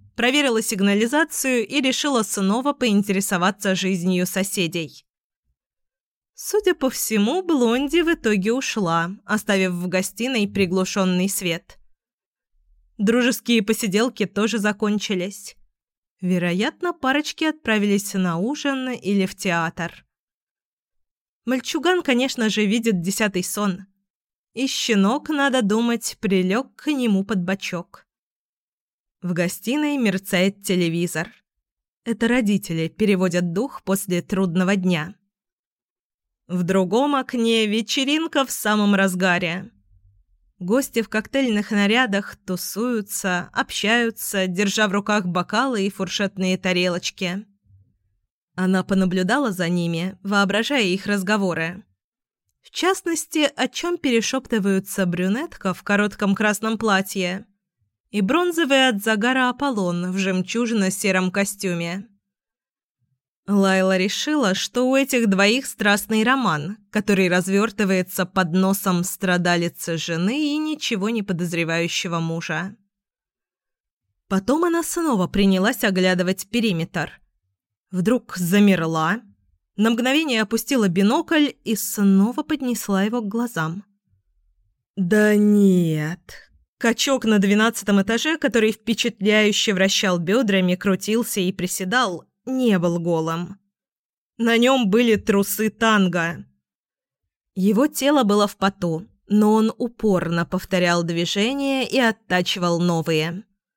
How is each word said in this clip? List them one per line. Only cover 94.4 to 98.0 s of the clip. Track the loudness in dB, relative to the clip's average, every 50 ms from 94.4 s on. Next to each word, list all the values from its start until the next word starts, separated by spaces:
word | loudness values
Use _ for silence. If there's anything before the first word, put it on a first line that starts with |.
| 0 2 2 4
нём | 4 4 4 4 2 2
были | 2 4 4 4 2
трусы | 2 2 0 2 2 2 0 -2 -2 -2 -2
танго. | -2 0 2 2 4 4 4 2 2 -2 -4 -4 -6 -8 -14 _ _ _ _ _ _ _ _ _ _ _ _ _ _ _ _ _ _ _ _ _ -6
Его | 0 2 2 4 4 2 2
тело | 0 0